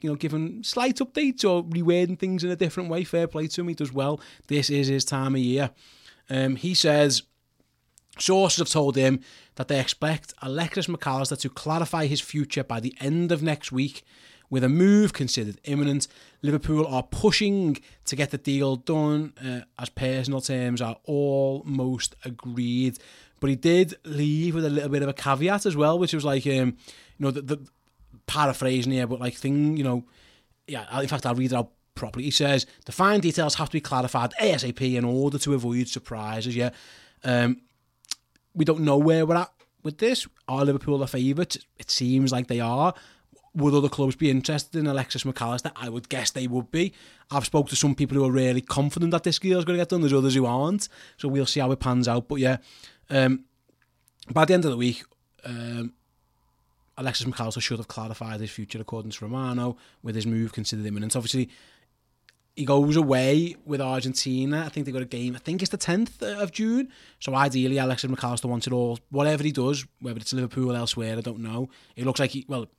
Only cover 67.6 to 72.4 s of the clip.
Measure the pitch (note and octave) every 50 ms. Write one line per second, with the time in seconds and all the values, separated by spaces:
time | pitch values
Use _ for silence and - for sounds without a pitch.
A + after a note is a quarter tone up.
67.6 | B2+ B2+ C3+ C3+ C3 C3 B2+ - - C3 C3 B2 - A#2+ A#2+ A#2 - B2 A#2+ A#2+
68.6 | - C3 B2+ B2 A#2+ A#2+ A#2+ A#2 - _ - C#3 C#3+ D3+ D3+ C#3+ D3 D3+ C3+ C3+
69.6 | B2 C3 D3 C#3 C3 - _ _ B2 B2+ A2+ A2+ G#2+ - - C3 B2+ A#2 - C3
70.6 | B2+ B2+ B2 A#2+ A#2+ A2+ - A#2+ A2+ A2 A2 A2+ A2+ A#2+ A2+ G#2+ A2+ A2+ A2+ A#2+
71.6 | C3 B2+ - - - _ _ - B2 C3+ B2+ - C#3+ B2+ - C#3